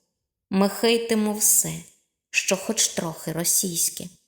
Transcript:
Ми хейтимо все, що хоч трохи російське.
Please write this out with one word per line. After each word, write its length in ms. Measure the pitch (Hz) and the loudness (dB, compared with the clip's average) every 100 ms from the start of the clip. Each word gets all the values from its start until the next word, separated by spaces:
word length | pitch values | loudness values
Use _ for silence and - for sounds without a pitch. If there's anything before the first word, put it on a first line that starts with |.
| _ _ _ _ - | _ _ _ _ -4
Ми 180 | 190 196 | 0 2
хейтимо 640 | - 233 233 233 220 214 | 2 2 2 2 0 0
все, 400 | 208 - - 165 160 170 _ _ _ _ | 2 4 4 2 -4 -12 _ _ _ _
що 260 | - - 185 | -4 0 0
хоч 320 | - 214 - | -2 0 0
трохи 440 | - 175 160 - | 0 -4 -6 -6
російське. 720 | 160 175 - 190 170 - - 180 - | -4 0 0 0 -2 -2 -4 -12 -14